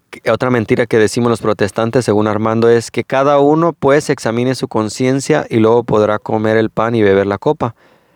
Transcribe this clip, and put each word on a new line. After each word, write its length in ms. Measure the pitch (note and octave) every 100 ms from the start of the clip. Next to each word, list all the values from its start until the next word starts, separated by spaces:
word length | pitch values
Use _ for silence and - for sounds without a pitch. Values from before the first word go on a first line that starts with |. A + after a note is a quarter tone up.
| _
que 200 | - -
otra 200 | A2+ B2+
mentira 360 | B2 G#2 B2 A#2+
que 120 | A2+
decimos 320 | G#2+ - A#2+
los 100 | A2+
protestantes, 640 | G#2+ G#2 G#2 - A2+ B2+
según 240 | A#2 G#2 G#2+
Armando, 400 | G#2 A2 A2+ A#2
es 220 | A#2 -
que 140 | -
cada 340 | - C3+ C#3 C#3+
uno, 320 | C#3+ D#3 E3+
pues, 380 | D#3 C#3 C#3+ C#3+
examine 440 | C#3 A#2+ A#2 B2+
su 140 | B2+ -
conciencia 800 | A2+ G#2+ - B2+ C3+ - D3+ C#3+
y 80 | A#2
luego 260 | A2 A#2+
podrá 340 | A#2+ A2 G#2 G#2+
comer 380 | - A2 A2 A2
el 140 | A2
pan 240 | - A2+
y 80 | A#2
beber 240 | G2+ G2 G2+
la 120 | G2+
copa. 360 | D3 D3+ B2 - _ _ _